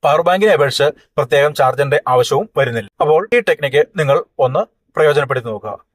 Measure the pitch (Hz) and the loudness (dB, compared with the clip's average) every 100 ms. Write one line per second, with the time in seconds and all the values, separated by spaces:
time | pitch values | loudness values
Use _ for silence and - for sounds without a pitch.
0 | 151 151 170 185 214 180 139 117 143 - | 2 2 2 2 2 2 0 0 -2 -2
1 | _ - 131 143 143 147 131 127 143 143 | _ -6 0 2 0 2 -2 0 -2 -2
2 | - 127 123 139 220 - 131 117 104 _ | 0 0 0 -2 -4 -2 -2 -4 -10 _
3 | 160 156 208 240 220 160 143 135 156 196 | 0 0 2 -2 0 -2 0 0 0 -2
4 | 147 156 - - 131 139 - _ _ - | 0 0 -2 -4 -2 -2 -6 _ _ 0
5 | 151 147 139 131 117 107 110 - _ | 2 2 0 -4 -6 -10 -10 -14 _